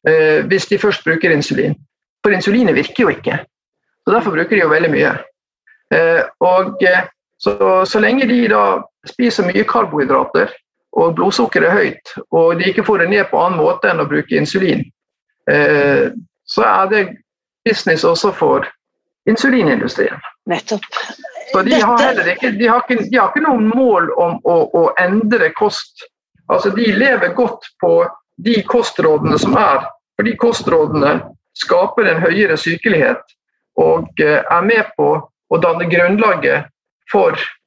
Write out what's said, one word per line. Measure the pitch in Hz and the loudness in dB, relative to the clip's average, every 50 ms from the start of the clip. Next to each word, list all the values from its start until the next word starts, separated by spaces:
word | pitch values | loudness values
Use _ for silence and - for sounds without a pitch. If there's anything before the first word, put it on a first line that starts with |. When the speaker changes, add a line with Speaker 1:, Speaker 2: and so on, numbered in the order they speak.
| - | 2
Speaker 1:
eh, | 160 160 160 156 156 156 151 - | 2 2 2 4 2 2 0 0
hvis | - 190 190 - - | 0 -2 -2 0 -2
de | 202 | -2
først | 196 - 208 - - - | 0 0 -2 -2 -2 -4
bruker | 160 165 160 - 175 | -4 -2 -2 0 0
insulin. | 156 143 143 - 143 - - - 151 - - _ _ _ _ _ _ _ - | 0 0 0 -2 -4 -2 -2 -4 -4 -8 -12 _ _ _ _ _ _ _ -2
For | 208 | 0
insulinet | 196 180 - 202 202 247 247 180 151 | 0 0 0 0 2 2 2 2 2
virker | 147 147 - - - 233 | 0 -2 -2 -2 0 0
jo | 165 | 0
ikke, | - - - - - - - _ _ _ _ _ _ _ _ _ _ _ _ | 0 -2 -6 -6 -6 -6 -8 _ _ _ _ _ _ _ _ _ _ _ _
så | - 196 | 0 0
derfor | 233 - 208 | 0 0 0
bruker | 170 156 175 - 220 | -2 -2 -2 0 0
de | 202 | 0
jo | 170 151 | 2 2
veldig | 151 160 170 160 | 2 0 0 0
mye. | 147 135 147 143 - - - - _ _ _ _ _ _ _ _ _ _ _ _ 151 | 0 0 0 0 -2 -6 -10 -18 _ _ _ _ _ _ _ _ _ _ _ _ 0
Eh, | 160 165 165 165 160 - - - _ | 2 2 2 2 0 -2 -4 -4 _
og, | 170 180 - 190 - - 101 - 190 | 0 2 2 2 0 -2 -2 0 2
eh, | 180 180 - - - _ _ _ _ _ _ | 2 2 0 -2 -4 _ _ _ _ _ _
så, | - 202 202 202 196 190 185 185 190 | -4 -4 0 0 0 2 2 2 0
så | 185 - 214 | 0 0 0
lenge | 214 214 247 269 269 | 2 2 2 0 0
de | 226 247 240 240 | 2 2 0 2
da | 214 214 208 202 196 190 190 - _ _ _ _ | 2 2 2 2 0 -2 -4 -6 _ _ _ _
spiser | - - - 247 233 - - 190 | -16 -4 -2 -2 0 0 0 -2
mye | 180 185 202 214 | -2 0 -2 -2
karbohydrater, | - - 240 208 170 147 151 139 131 135 131 131 127 - 165 - - - - _ _ _ _ _ _ - | 0 0 -2 -2 -2 -2 -4 0 0 0 0 0 0 0 -2 -2 -2 -4 -18 _ _ _ _ _ _ -2
og | - 165 170 165 | 0 0 0 0
blodsukkeret | 160 175 196 - - 240 226 - - 156 165 | 0 -2 0 0 0 -2 0 0 0 2 2
er | 185 | 2
høyt, | 208 - - - - _ - - - - _ | 2 0 -2 -4 -10 _ -20 -18 -18 -10 _
og | - 165 165 165 170 170 | 0 2 2 2 0 0
de | 180 190 | -2 -2
ikke | 190 220 202 | -2 -2 0
får | - 214 190 170 | 0 0 0 2
det | 180 | 0
ned | 202 208 190 - | 0 0 0 0
på | - 151 | 0 0
annen | 165 180 190 165 | 0 0 0 0
måte | 151 165 180 180 - 202 | 0 0 0 0 -2 -2
enn | 170 160 | 0 -2
å | 147 143 | -2 -2
bruke | 147 151 143 - 151 | -4 -4 -4 -2 -2
insulin, | 151 147 - - 190 190 185 - - - - _ _ _ _ _ _ _ _ _ _ _ | -2 -2 -2 -2 -2 0 0 -2 -2 -6 -10 _ _ _ _ _ _ _ _ _ _ _
eh, | - 143 147 147 147 151 143 143 143 139 - 160 - - - - _ _ _ _ | 0 2 2 2 2 2 2 2 2 2 2 0 -2 -4 -12 -18 _ _ _ _
så | - - 208 226 | -6 -2 0 2
er | 220 196 190 190 190 | 2 2 2 2 2
det | 214 214 196 175 - - _ _ _ _ _ _ _ _ _ | 0 0 -2 -2 -8 -18 _ _ _ _ _ _ _ _ _
business | 226 214 - - 185 160 160 - | -2 -2 -2 0 -2 -2 2 2
også | 165 170 165 - 202 185 | 0 0 2 0 -2 -2
for | - 165 139 135 135 131 - - _ _ _ _ _ _ _ _ _ _ | 0 0 0 2 0 -2 -6 -12 _ _ _ _ _ _ _ _ _ _
insulinindustrien. | 208 220 226 - 277 254 247 185 151 127 107 85 80 - - - - - - - - - _ _ | -2 0 2 2 2 2 2 2 2 0 0 -2 -6 -4 -4 -4 -4 -4 -10 -16 -20 -20 _ _
Speaker 2:
Nettopp. | - 175 151 - - 214 196 - - - - - - - - - - - - - - | -6 -6 -6 -4 -8 -8 -8 -8 -10 -10 -10 -10 -10 -14 -18 -18 -18 -18 -18 -10 -4
Speaker 1:
Så | - 190 190 | -2 -2 2
de | 220 311 240 | 2 2 2
har | 214 220 240 | 4 2 2
Speaker 2:
Dette | 240 - 262 | 2 2 2
Speaker 1:
heller | 247 202 170 175 180 | 0 0 -2 -2 -4
ikke, | - 262 254 208 202 | -2 -4 -4 -2 0
de | 240 | 2
har | 226 233 247 240 | 2 2 0 0
ikke, | - 247 226 202 185 | -2 -2 -2 -2 0
de | 233 | 2
har | 240 196 185 | 2 2 2
ikke | - 294 311 | 0 -2 -2
noen | - 262 226 214 220 | 0 0 2 0 0
mål | 226 254 262 247 208 175 165 - - | 2 2 2 2 2 2 0 0 0
om | 170 175 170 165 - - | 0 0 0 -2 -2 -2
å, | - 170 165 - - - | 0 2 2 0 2 2
å | 170 165 - - - | 2 2 2 2 0
endre | 180 180 196 220 226 214 240 - 165 156 - | 0 0 0 0 0 2 2 2 2 0 0
kost. | - 214 208 - - - _ _ - - - _ _ _ _ _ _ _ - | 0 -2 -2 -2 -6 -14 _ _ -20 -20 -20 _ _ _ _ _ _ _ -2
Altså, | 165 175 - 202 | -2 0 0 -2
de | 190 214 240 220 | -2 0 0 0
lever | 190 196 262 277 247 - - - - | 2 2 2 2 2 0 -2 -2 0
godt | - 247 - - - - - _ _ | -2 -2 -2 -2 -10 -18 -20 _ _
på | - 175 165 170 170 170 - - _ _ _ - 175 | 0 2 2 2 2 -2 -6 -16 _ _ _ -6 -2
de | 220 233 214 185 | 0 0 0 0
kostrådene | - - 240 - - - - - 160 151 147 147 - - - | 0 0 0 0 -2 -4 0 2 2 2 2 0 0 0 0
som | - - - | 0 0 2
er, | - 208 180 - - - - - _ _ _ _ | 2 2 2 0 0 -2 -8 -16 _ _ _ _
fordi | - 208 233 220 | -4 -4 -4 -2
kostrådene | - - 233 226 - - 196 170 160 151 147 151 151 139 147 143 - - - - _ _ _ _ | 0 0 0 0 -2 -2 0 2 2 2 0 0 0 0 2 0 -2 -4 -10 -20 _ _ _ _
skaper | - - - 175 175 190 208 - - 214 185 | -12 -2 0 2 2 2 0 0 0 0 2
en | 165 165 | 0 0
høyere | 165 165 175 202 214 180 160 | 0 0 2 2 2 2 0
sykelighet | 147 - 165 170 170 - 226 190 156 135 - 247 - - _ _ _ _ _ _ _ _ _ _ | -2 -2 -6 -6 -2 -2 0 2 2 2 0 0 -2 -8 _ _ _ _ _ _ _ _ _ _
og, | - - 80 160 165 165 165 - - | 0 2 2 2 0 -2 -8 -2 0
eh, | 156 147 151 135 | 0 2 2 0
er | - - 160 175 | 0 0 0 0
med | 185 208 233 220 214 - - | 2 2 2 2 0 -2 -4
på | - 147 143 151 156 - _ _ _ _ _ - | -2 0 0 0 -2 -4 _ _ _ _ _ 0
å | 170 | 2
danne | 175 170 165 170 175 165 | 2 0 0 0 -2 0
grunnlaget | 170 170 175 180 196 208 220 208 185 - - 139 139 151 - - _ _ _ _ _ _ _ - | 0 2 2 2 2 2 2 2 0 0 0 0 -2 -2 -4 -10 _ _ _ _ _ _ _ -2
for | - 202 185 - - - - - - _ _ | 0 2 2 2 0 -2 -10 -10 -12 _ _